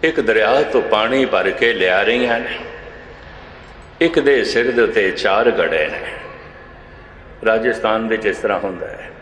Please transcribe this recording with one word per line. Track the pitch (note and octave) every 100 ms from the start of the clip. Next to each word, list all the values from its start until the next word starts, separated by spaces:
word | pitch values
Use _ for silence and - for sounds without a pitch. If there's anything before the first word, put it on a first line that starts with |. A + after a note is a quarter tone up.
ਇੱਕ | D#3+ D#3+
ਦਰਿਆ | A2+ A2 G#2+ C3
ਤੋਂ | D3 B2+
ਪਾਣੀ | - G#2+ A2 C3+ C3
ਭਰ | F#2+ F#2
ਕੇ | F#2 A#2
ਲਿਆ | G#2+ F#2 F#2
ਰਹੀਆਂ | G2+ A#2+ B2 A#2
ਨੇ। | B2 - - - - - - - - - - - - - - -
ਇੱਕ | E3 E3
ਦੇ | C#3 C#3
ਸਿਰ | G#2 G#2 A#2+
ਦੇ | A#2+
ਉੱਤੇ | A2 A2 G2
ਚਾਰ | F2+ G#2 G2 A#2 -
ਘੜੇ | E2 D#2+ D2+
ਨੇ। | D#2+ - - - - - - - - - - - - - - A2
ਰਾਜਸਥਾਨ | A2+ A#2 A2 A2 A2 A2+
ਵਿੱਚ | A2 G#2+
ਇਸ | F#2
ਤਰ੍ਹਾਂ | G#2+ F#2+
ਹੁੰਦਾ | F#2+ F2+ -
ਹੈ | - - -